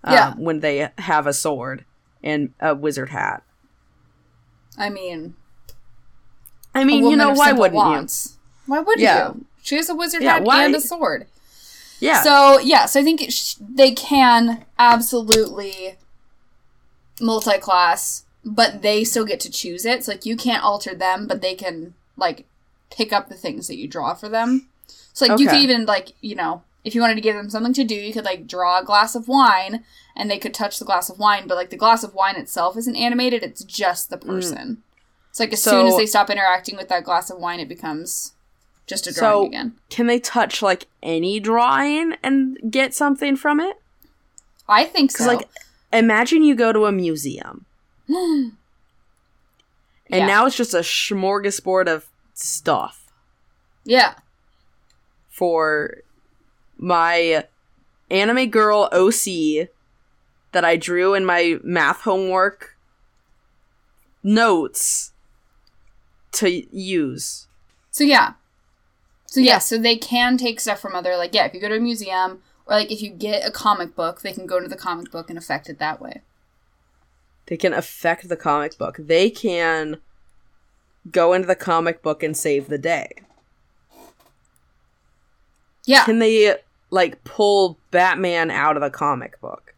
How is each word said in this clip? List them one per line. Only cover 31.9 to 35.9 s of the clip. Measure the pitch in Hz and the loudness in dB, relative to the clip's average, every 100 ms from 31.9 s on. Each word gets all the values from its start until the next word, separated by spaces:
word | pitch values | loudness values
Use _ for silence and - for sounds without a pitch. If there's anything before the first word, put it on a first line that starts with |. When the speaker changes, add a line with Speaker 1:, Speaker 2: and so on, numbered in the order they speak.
| 226 | 2
Speaker 2:
of | 214 | 0
wine | 190 190 190 | -2 -2 -2
itself | - - 175 226 | -8 -4 -2 -2
isn't | 233 233 | -8 -2
animated, | 240 247 254 240 | -2 0 -2 -2
it's | 185 - | -6 -14
just | - - 190 180 - | -14 -2 -2 -2 -8
the | 175 | -12
Speaker 1:
Mm. | - | -8
Speaker 2:
person. | 190 180 - - 226 _ _ _ _ _ | -6 -6 -8 -12 -14 _ _ _ _ _
It's | - | -6
like, | 220 | -4
as | 214 | 0
soon | - 196 | 2 4
as | 190 | 6